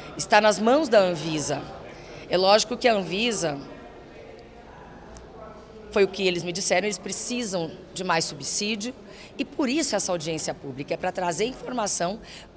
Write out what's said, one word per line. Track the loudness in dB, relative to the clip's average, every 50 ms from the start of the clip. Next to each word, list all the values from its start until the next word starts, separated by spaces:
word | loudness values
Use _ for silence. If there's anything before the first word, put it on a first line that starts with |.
| -14 -12 -6
Está | -6 2 6 6 8
nas | 8 8 6 6
mãos | 6 6 6 6 6 6
da | 6 6
Anvisa. | 6 6 2 0 -2 -2 0 0 0 0 -2 -4 -4 -10 -12 -14 -14 -16 -16 -16 -16 -16 -16 -16 -4 0
É | 2
lógico | 4 8 8 8 6 6 2 -2
que | 2 4
a | 4 4
Anvisa | 4 2 0 0 0 2 2 2 2 0 0 -2 -4 -8 -12 -14 -16 -16 -18 -18 -18 -18 -18 -18 -18 -18 -16 -18 -18 -18 -20 -20 -20 -20 -20 -18 -18 -18 -18 -18 -18 -18 -18 -18 -18 -18 -18 -18 -18 -18 -18 -18 -20 -20 -20 -20 -18 -16 -4
foi | 2 2 2
o |
que | 2 2 0 0
eles | 0 0 0 -4
me | -4
disseram, | -4 -2 0 2 2 2 2
eles | 0 -4
precisam | -4 -6 -6 -4 -4 -4 -4 -4 -4 -4 -2 -2 -4 -4 -4 -8 -12 -16 -12 -8
de | -6 -2
mais | 2 2 2 2
subsídio | 0 -4 -6 -4 -2 0 0 0 0 -2 -2 -4 -8 -8 -10 -16 -18 -18 -18 -18 -18 -8
e | -8 -8
por | -6 -2 0 0 2
isso | 2 2 2 2 2
essa | 0 0 0
audiência | -2 -2 -2 -4 -4 -2 -4 -4
pública | -6 -6 -10 -10 -8 -8 -6 -6 -4
é |
pra | -2 -2 -4
trazer | -2 -2 -2 -2 0 0 0
informação, | -2 -2 -8 -8 -6 -4 -2 0 0 2 2 0 0 -2 -6 -10 -14 -16 -18 -18 -18 -6